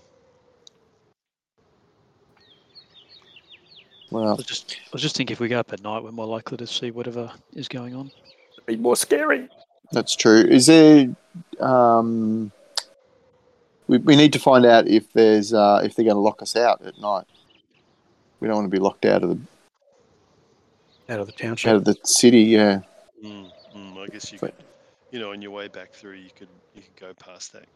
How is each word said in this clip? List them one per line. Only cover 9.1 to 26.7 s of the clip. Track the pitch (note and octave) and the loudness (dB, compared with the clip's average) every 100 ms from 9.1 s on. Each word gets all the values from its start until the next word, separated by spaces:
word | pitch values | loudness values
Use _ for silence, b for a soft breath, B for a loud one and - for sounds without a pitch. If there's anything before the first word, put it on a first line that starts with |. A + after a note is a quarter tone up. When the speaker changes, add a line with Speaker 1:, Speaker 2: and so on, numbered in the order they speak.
| - D#4 C#3 - _ _ _ _ | -2 -2 -4 -6 _ _ _ _
Speaker 1:
That's | A#2+ A2 | -6 -6
true. | - A2+ A2 | 0 4 6
Is | A2+ C#3 B2+ | 6 4 6
there, | D#3+ D#3 D3+ B2+ - _ F3 - - | 8 8 8 4 -4 _ -20 -20 -8
um, | C3+ B2+ A#2 A#2 A2+ A2+ A2 A2+ G#2 - _ - - _ _ _ _ _ _ _ _ _ - | -2 2 2 2 0 -4 -4 -6 -8 -14 _ -16 -16 _ _ _ _ _ _ _ _ _ -2
we, | B2 | 0
we | D#3 C#3+ | 4 4
need | D3+ | 4
to | C3+ | 2
find | C#3+ B2+ A#2+ | 2 4 6
out | A#2 - | 4 4
if | A2 - | 0 0
there's, | A2+ A2 G#2+ G#2 | 2 4 2 0
uh, | A2 G2+ G2+ | 0 2 2
if | G#2 - | 0 -2
they're | |
gonna | A2 G2+ | -2 0
lock | G#2 - | -2 -4
us | G2 A2 | -6 -2
out | A#2 - | -2 -2
at | G2 - | -6 -12
night. | G#2 G2 - _ _ _ _ _ _ _ _ _ _ _ | -8 -8 -10 _ _ _ _ _ _ _ _ _ _ _
We | A2 | -8
don't | G#2+ | -6
wanna | G2+ | -4
be | F#2+ | -2
locked | G2 - G#2+ | -2 -2 -2
out | G2 | 0
of | F2+ | -2
the | E2+ - _ _ _ _ _ _ _ _ _ _ _ _ _ _ _ - | -6 -10 _ _ _ _ _ _ _ _ _ _ _ _ _ _ _ -14
Speaker 3:
Out | A2 | -12
of | G2+ | -12
the | |
township. | - A2+ A2+ A#2 | -12 -12 -4 0
Speaker 1:
out | G#2+ | 2
of | |
the | G2 - | 2 -2
city, | - - A#2+ A#2+ | -2 2 4 6
yeah. | A2 G#2+ G#2 G2 - _ _ _ | 6 4 2 0 -6 _ _ _
Speaker 4:
Mm, | G#2+ G#2 F#2 _ _ | -20 -20 -20 _ _
mm, | G#2 G2 F#2+ | -20 -20 -20
I | G2 | -20
guess | G#2 - | -20 -20
you | G3+ | -14
Speaker 1:
But | - - | -14 -14
Speaker 4:
could, | _ _ _ _ _ | _ _ _ _ _
you | B2 | -16
know, | G#2 | -14
on | G2+ | -14
your | G2+ | -16
way | G2+ G2+ | -16 -16
back | G2 F#2 | -18 -20
through, | _ G#2 F#2+ | _ -20 -20
you | F#2 _ | -20 _
could, | F#2+ F2+ _ | -20 _ _